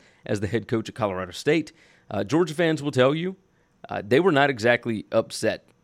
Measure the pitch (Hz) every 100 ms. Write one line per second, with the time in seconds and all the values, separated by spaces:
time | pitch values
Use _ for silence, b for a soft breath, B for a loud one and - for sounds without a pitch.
0 | b b b 107 98 113 101 117 - -
1 | 104 92 90 - 143 160 156 - b b
2 | b 104 101 151 170 151 165 156 143 127
3 | 131 160 180 190 _ _ _ _ - 101
4 | 101 127 185 139 143 123 117 120 120 107
5 | - 113 - - 110 90 _ _